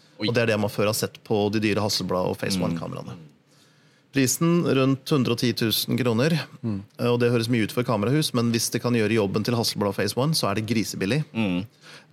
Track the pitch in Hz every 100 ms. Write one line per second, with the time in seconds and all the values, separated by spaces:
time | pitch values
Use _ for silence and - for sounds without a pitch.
0 | _ - 113 120 113 107 101 - 104 107
1 | 98 - - 110 104 107 107 101 104 -
2 | 92 92 95 98 - 98 85 82 85 82
3 | - 87 78 - _ _ _ _ _ _
4 | _ 139 127 - 170 170 143 131 131 131
5 | - 151 117 117 123 - 113 - - 120
6 | 123 113 147 160 - - 117 98 101 -
7 | 120 120 120 120 113 120 101 - 123 110
8 | 104 151 151 123 117 113 - 120 120 120
9 | 107 113 101 107 104 117 110 104 101 98
10 | 101 120 143 160 101 101 110 113 95 -
11 | 95 139 151 113 104 90 104 _ - -
12 | -